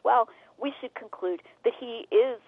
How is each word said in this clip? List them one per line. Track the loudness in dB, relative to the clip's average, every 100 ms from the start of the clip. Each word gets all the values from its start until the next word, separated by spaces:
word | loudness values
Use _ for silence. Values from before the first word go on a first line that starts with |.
well, | 2 4 2 -4 _ -8
we | -8 -8
should | -12
conclude | -14 -16 -6 -6 -6 -10 _
that | -4 -4
he | -10 -12 0
is | 2 2 0